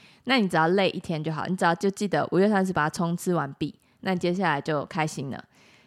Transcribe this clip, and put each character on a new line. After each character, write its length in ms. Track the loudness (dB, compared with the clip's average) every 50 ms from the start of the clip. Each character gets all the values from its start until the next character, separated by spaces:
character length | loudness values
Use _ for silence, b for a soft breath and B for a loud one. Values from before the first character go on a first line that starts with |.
| b b b b b
那 140 | 0 2 2
你 80 | 2 2
只 80 | 4
要 120 | 4 4 4
累 240 | 4 4 2 2
一 80 | 0 -2
天 240 | -4 -4 -4 -4 -4
就 100 | -4 -4
好， 100 | -4 -4 -4
你 80 | -2
只 100 | 0 2
要 80 | 2 2
就 160 | 2 0 -2
记 180 | -2 -2 -2 -2
得 200 | 0 0 0 2
五 60 | 2 2
月 100 | 4 4
三 160 | 4 2 2
十 80 | 0
把 120 | 0 0 0
它 60 | 0
冲 260 | 0 -2 -2 -2 -2 -2
刺 160 | -2 -2 0
完 180 | 0 -2 -4 -6
毕， 200 | -6 -8 -8 -8 _ _ _ _ _
那 120 | -4 -2 -2
你 60 | 0
接 120 | 0 0
下 160 | 0 0 2 0
来 140 | 0 0
就 240 | 0 -2 -2 -2 -2
开 220 | -4 -2 -2 -2 -2
心 240 | -4 -6 -8 -8
了。 120 | -8 -10 -12 b b b b b b b b